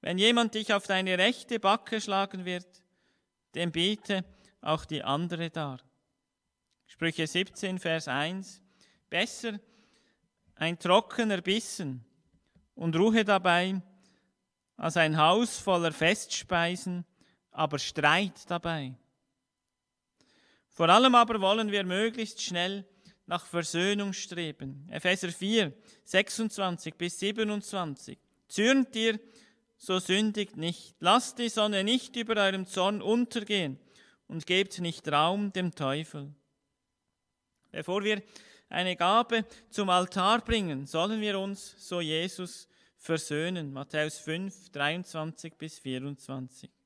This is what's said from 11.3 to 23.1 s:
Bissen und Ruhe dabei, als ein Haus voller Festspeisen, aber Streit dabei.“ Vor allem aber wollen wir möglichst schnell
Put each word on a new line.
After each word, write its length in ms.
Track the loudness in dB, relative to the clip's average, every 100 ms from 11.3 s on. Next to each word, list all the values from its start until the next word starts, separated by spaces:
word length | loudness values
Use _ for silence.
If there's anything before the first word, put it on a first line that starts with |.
| 0
Bissen 600 | 0 -2 -2 -8 -8 -8 -14 _ _ _ _ _ _ -6
und 180 | -2
Ruhe 300 | 4 4 4
dabei, 580 | 4 4 4 4 2 -2 -6 _ _ _ _ _ _ _ _ -6
als 200 | -2 2
ein 220 | 2 6
Haus 400 | 6 6 4 -2
voller 340 | 0 2 2
Festspeisen, 1120 | 2 2 2 -2 -8 -2 0 0 -2 -6 -8 -8 _ _ _ _
aber 300 | -4 -2 -2
Streit 680 | -4 2 4 4 0 -6 -8
dabei.“ 460 | -6 -4 -6 -6 -12 _ _ _ _ _ _ _ _ _ _ _ _ _ _ _ _ _
Vor 180 | 0 8
allem 280 | 8 10 8
aber 240 | 6 4
wollen 320 | 2 2 2
wir 120 | -2
möglichst 560 | 0 0 -2 -2 -8 -8
schnell 460 | -6 -2 -2 -4 -12 _ -20